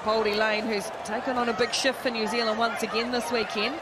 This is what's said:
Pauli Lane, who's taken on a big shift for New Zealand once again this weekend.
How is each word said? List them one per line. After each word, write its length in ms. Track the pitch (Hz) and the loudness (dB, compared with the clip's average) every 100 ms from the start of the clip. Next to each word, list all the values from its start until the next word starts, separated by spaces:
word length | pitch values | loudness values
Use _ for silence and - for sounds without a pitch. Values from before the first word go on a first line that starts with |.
Pauli 300 | 214 220 214 | 2 2 2
Lane, 320 | 208 220 214 214 | 2 2 2 0
who's 240 | 208 190 - | -2 -4 -8
taken 340 | - 220 254 247 | -6 -4 -2 0
on 100 | 240 | 0
a 60 | |
big 180 | 233 240 | 2 0
shift 300 | - 269 254 | 2 0 0
for 80 | 269 | -2
New 160 | 233 214 | 0 0
Zealand 320 | 233 226 214 | 2 0 2
once 240 | 233 220 | 0 0
again 300 | 220 214 240 | -2 -2 0
this 200 | 247 240 | -2 0
weekend. 440 | 240 214 220 214 320 | -2 0 0 -2 -2